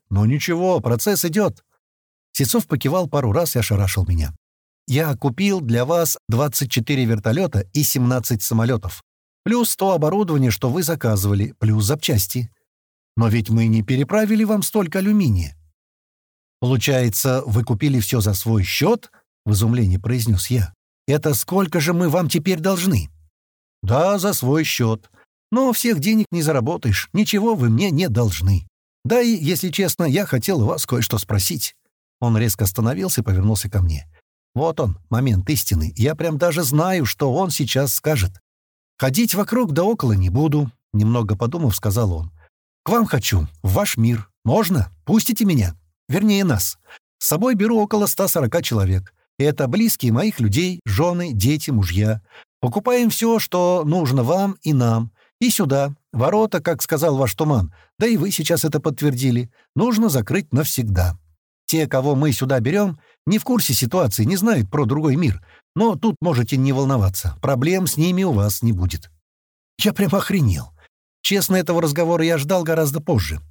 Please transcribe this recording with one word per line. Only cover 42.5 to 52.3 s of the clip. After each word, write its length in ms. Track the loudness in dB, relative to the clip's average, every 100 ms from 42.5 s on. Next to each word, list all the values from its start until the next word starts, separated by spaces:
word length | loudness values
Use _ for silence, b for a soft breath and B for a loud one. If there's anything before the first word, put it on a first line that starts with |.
| _ _ _
«К 60 | -2
вам 180 | 0 2
хочу, 400 | 0 0 0 -2 -4
в 120 | -2
ваш 220 | 0 0 0
мир. 320 | 0 0 -6 _
Можно? 460 | 0 0 2 0 -2 -6
Пустите 400 | 0 0 0 0
меня? 320 | 2 2 0 -4 _ _ -4
Вернее, 340 | 0 2 2
нас. 360 | 2 0 -2 -8 B B _ _
С 100 | -4
собой 260 | 0 0
беру 240 | 2 2 2
около 280 | 2 0 0
ста 200 | 0 0
сорока 360 | 0 0 0
человек. 520 | 0 0 2 0 -4 _ _ -2
Это 300 | 0 0 -2
близкие 420 | 0 0 0 0
моих 300 | 2 0 0
людей, 400 | 0 0 -2 -4
жены, 480 | -4 0 0 0 -4
дети, 380 | -2 0 0 0
мужья. 520 | -2 0 0 0 -2 B